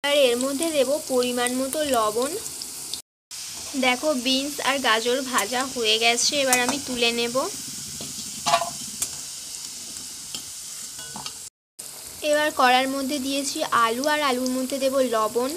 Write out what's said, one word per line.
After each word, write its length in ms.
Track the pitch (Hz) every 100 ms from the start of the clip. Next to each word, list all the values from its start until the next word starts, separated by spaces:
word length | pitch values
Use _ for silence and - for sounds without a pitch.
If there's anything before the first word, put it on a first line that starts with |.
| 285
আর 80 | 294 262
এর 80 | 240
মধ্যে 240 | 262 277 330 302
দেব 120 | 247 302 -
পরিমাণ 380 | 254 247 247 247 254
মতো 180 | 269 311 302 247
লবণ। 360 | 214 220 262 392 - - - - - - - _ _ - - - - 277 254
দেখো, 240 | 247 311 277 240
বিনস 300 | 262 277 285 -
আর 60 | 277 247
গাজর 300 | 220 233 254 262
ভাজা 300 | 247 202 247 269
হয়ে 220 | 254 220 220
গেছে, 280 | 233 240 - 294
এবার 140 | 269 247 247
আমি 120 | 277 -
তুলে 220 | 247 233 233
নেব। 160 | 240 247 339 - - - - - - - - - - 226 - - - - - - - - - - - - - - - - - - - - - - - - 1077 - - - - _ _ _ - - - - 302
এবার 180 | 294 302 302
কড়ার 280 | 254 254 269 277
মধ্যে 220 | 269 294 262
দিয়েছি 320 | 277 277 311 311 240 226
আলু, 180 | 233 302
আর 60 | 302 294
আলুর 220 | 247 262 254
মধ্যে 200 | 254 277
দেব 120 | 269 269 254 226
লবণ 360 | 214 226 254